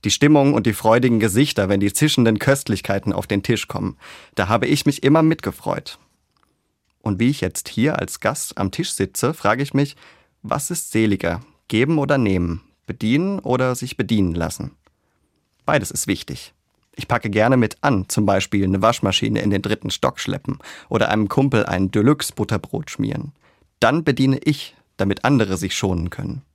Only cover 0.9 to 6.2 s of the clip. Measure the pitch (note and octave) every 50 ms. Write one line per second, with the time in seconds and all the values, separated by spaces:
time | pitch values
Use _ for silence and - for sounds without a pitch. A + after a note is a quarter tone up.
0.9 | F#3+ G3+ - B2+ A#2+ A2 A2 A2 F#2 A#2 D3+ D3 - - G2 F#2 G2+ G2 G2+ G2+
1.9 | - - D3+ D3 - - A#2+ A2+ A2 - - - C#3 C3+ - - G#2+ F#2+ - -
2.9 | G2 G2 - - - F#2+ G2 - G2+ G2+ F#2+ - A#2 G#2+ - _ - G2+ G2 F#2
3.9 | - _ - - - - - _ _ - F#2+ F#2 A2 A2 B2 B2+ D3 C#3 - D3
4.9 | C#3 - - C3+ D3+ D#3+ D#3+ D#3+ D#3+ - - G2+ - - - - F2+ - - -
5.9 | - _ _ _ _ _